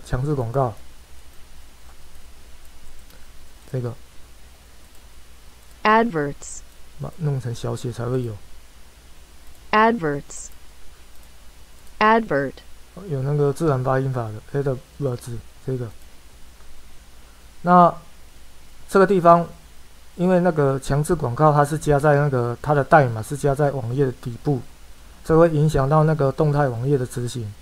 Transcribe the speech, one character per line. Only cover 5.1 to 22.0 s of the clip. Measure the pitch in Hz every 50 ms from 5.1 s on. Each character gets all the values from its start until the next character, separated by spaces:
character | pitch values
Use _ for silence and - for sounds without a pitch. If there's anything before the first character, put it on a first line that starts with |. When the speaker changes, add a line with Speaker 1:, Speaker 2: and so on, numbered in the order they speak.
| - - - - - - - - - - - - - -
Speaker 2:
Adverts。 | - 214 220 226 233 240 165 156 143 143 147 - - - - - - - - - - - - -
Speaker 1:
把， | 139 - -
弄 | - 160 147 139 131
成 | - 123 117
小 | - - 120 117
写 | 113 - 123
才 | 107 - 117
会 | 120 127 131
有。 | 120 113 107 - - - - - - - - - - - - - - - - - - - - - - - - - - -
Speaker 2:
Adverts。 | 214 214 220 226 233 233 165 147 143 143 - - - - - - - - - - - - - - - - - - - - - - - - - - - - - - - - - - - -
Advert。 | 214 214 226 233 226 208 156 139 139 127 - - - - - - - - - 175 196 196
Speaker 1:
有 | 143 131
那 | 131 143 147
个 | 147 143 143
自 | 135 - 170 156
然 | 135 127
发 | 127 135 131 135
音 | 135 135
法 | 127 123 113 110 107 101 - -
的 | - 143
adverts | 135 139 127 - - - - - 143 131 123 - - 123 117 107 - - - - -
这 | 131 131
个。 | 123 123 107 - - - - - - - - - - - - - - - - - - - - - - - - - - - - - - - - - -
那 | - 175 180 180 175 165 - - - - - - - - - - - - - - - - - - - -
这 | - 196
个 | 190
地 | 180 202 180
方， | 160 170 170 170 170 165 - - - - - - - - - - - - -
因 | - 175 185
为 | 185 175
那 | 175 180
个 | 160 156 143 135 135 131
强 | - - 139 147
制 | 151 - 180
广 | 156 147 120 117
告 | 135 156 156
它 | 147 147 147
是 | 139 156 151
加 | - 151 143
在 | 139